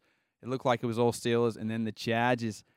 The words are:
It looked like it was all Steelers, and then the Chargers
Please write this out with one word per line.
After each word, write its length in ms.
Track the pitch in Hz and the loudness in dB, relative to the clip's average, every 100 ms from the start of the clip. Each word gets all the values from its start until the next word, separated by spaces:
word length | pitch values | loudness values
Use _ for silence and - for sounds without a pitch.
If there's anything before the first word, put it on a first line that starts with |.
| _ _ _ _ | _ _ _ _
It 60 | 117 | -8
looked 160 | 127 135 | -2 0
like 180 | 120 | 0
it 40 | 120 | 0
was 120 | 113 | 2
all 120 | 120 | 2
Steelers, 420 | 110 120 117 120 104 | 2 0 2 2 0
and 120 | 110 | -4
then 140 | 113 | -4
the 80 | 110 | -4
Chargers 720 | - 117 113 123 123 117 101 - | -4 -2 2 2 2 -2 -6 -14